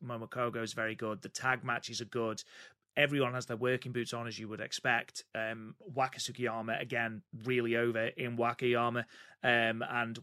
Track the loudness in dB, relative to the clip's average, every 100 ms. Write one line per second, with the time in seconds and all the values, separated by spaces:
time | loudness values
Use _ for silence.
0 | -8 -6 -6 -2 0 0 -4 -2 -2 0
1 | -2 -4 -6 -2 0 0 0 -2 -2 -8
2 | -4 -2 0 -2 -8 -18 -20 -20 _ 2
3 | 2 4 2 0 -4 0 2 2 0 -4
4 | -2 -4 -6 -8 -8 -8 -6 -2 2 2
5 | 0 -8 -8 -4 -4 -4 -8 -14 -8 0
6 | 0 0 -8 -2 -2 -2 -2 -2 -2 -2
7 | -2 -4 -10 -8 0 2 4 4 4 2
8 | 0 0 -2 2 2 2 4 4 4 2
9 | -2 -8 -20 -2 4 6 6 2 -2 0
10 | -2 -4